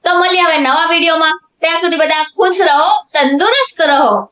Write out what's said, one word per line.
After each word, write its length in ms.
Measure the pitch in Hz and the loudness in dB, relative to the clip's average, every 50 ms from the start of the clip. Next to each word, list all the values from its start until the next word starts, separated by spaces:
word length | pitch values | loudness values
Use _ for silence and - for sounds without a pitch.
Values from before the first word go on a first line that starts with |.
| - | 0
તો 60 | 349 359 | 0 0
મળીએ 300 | 349 359 359 359 359 349 | 2 2 2 2 2 2
હવે 140 | 330 311 294 | 0 0 0
નવા 300 | 277 262 277 311 339 339 | 0 0 0 0 0 0
વીડિયોમાં. 500 | 339 339 330 330 330 330 320 311 311 349 _ _ _ | 0 0 0 0 0 0 0 -2 -2 -4 _ _ _
ત્યાં 240 | _ - 320 339 330 | _ -4 -2 -2 -2
સુધી 200 | 359 349 330 302 | -2 -2 0 0
બધા 240 | 311 311 311 311 311 311 | 0 0 0 -2 -4 -6
ખુશ 320 | - 370 349 370 359 381 | -2 -2 -2 0 0 0
રહો, 220 | 370 320 285 285 311 359 427 415 - _ | 0 2 2 2 2 0 0 -2 -4 _
તંદુરસ્ત 680 | - 302 277 269 277 285 359 440 494 554 523 - - - | -2 -2 0 0 0 0 0 0 0 0 -2 -4 -2 -2
રહો. 280 | 320 294 285 277 294 220 208 202 - - | 0 0 2 2 2 0 0 -2 -6 -10